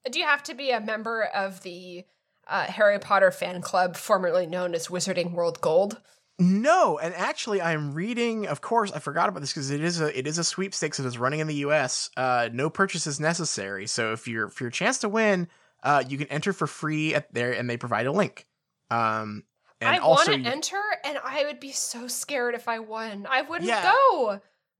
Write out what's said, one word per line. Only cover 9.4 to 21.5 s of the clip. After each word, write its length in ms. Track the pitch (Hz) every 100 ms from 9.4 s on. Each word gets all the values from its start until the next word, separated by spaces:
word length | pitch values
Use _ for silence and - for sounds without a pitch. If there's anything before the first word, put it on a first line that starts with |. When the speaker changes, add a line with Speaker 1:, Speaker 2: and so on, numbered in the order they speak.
Speaker 2:
this 120 | 139
'cause 160 | - 135
it 120 | 143
is 180 | 165 170
a, 160 | 151 123
it 120 | 135
is 100 | 160
a 60 |
sweepstakes 540 | 160 - 190 - 160 147
that 80 | 131
is 120 | 120
running 220 | 123 151
in 80 | 156
the 60 | 147
U 160 | 143
S. 380 | 151 127 - - -
Uh, 340 | 127 123 117
no 180 | 117 151
purchase 380 | - 196 170 156
is 100 | 139
necessary. 680 | 151 170 160 - 98 98 104
So 240 | - 113
if 160 | 110 -
you're, 200 | 113 104
for 140 | -
your 80 | 123
chance 280 | - 196 254
to 100 | 214
win, 400 | 214 220 185 175 _ _ _
uh, 220 | 135 143 131
you 120 | 139
can 100 | 147
enter 240 | 143 202
for 160 | 185 151
free 460 | - 156 156 156 147
at 180 | -
there, 180 | 120 120
and 160 | 113 123
they 80 | 120
provide 300 | 123 110 123
a 60 |
link. 340 | 165 175 - - _ _ _ _
Um, 500 | 117 113 110 107 104 - _ _ _
and 160 | 240 349
Speaker 1:
I 20 |
Speaker 2:
also 320 | 156 277 330
Speaker 1:
wanna 120 | 359
Speaker 2:
you 60 | 247
Speaker 1:
enter, 300 | 277 - 392 415 381
and 140 | 277 294
I 220 | 254 277
would 160 | 294